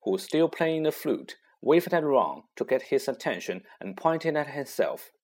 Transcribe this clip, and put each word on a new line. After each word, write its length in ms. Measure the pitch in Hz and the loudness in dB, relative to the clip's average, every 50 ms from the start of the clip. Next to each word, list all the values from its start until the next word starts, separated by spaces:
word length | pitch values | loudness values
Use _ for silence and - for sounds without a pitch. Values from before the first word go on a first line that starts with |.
who 120 | - - | -2 -2
was 120 | 190 190 - | -2 -2 -2
still 240 | - - 156 165 160 | 0 2 2 2 2
playing 360 | - - 165 160 160 160 156 | 2 0 0 0 0 0 0
the 80 | 156 | -2
flute, 460 | 151 - - 151 - - - - - - _ _ _ _ | -2 -2 -2 -2 -2 -2 -4 -12 -18 -20 _ _ _ _
waved 300 | - 123 156 170 170 185 | 2 6 6 6 6 4
at 120 | 180 170 151 | 0 0 2
Ron 420 | 147 139 123 98 76 69 - - _ _ | 4 4 4 4 2 -4 -10 -16 _ _
to 100 | - 117 | -6 -2
get 260 | - 131 131 - - | 0 0 0 0 0
his 160 | 147 135 - - | -2 0 0 -2
attention 580 | 127 - - 156 110 90 - - 180 190 - - - _ | -6 -4 -4 -4 -4 -4 -4 -6 -8 -8 -8 -16 -18 _
and 160 | - 196 190 | -12 -10 -10
pointed 400 | - - 165 160 160 - 165 151 | -2 0 0 0 2 0 0 0
at 120 | 151 147 143 | 0 -2 -2
himself. 640 | 139 147 139 - - - 92 71 - - - - _ _ | -6 -8 -8 -6 -2 -2 0 0 -2 -6 -12 -20 _ _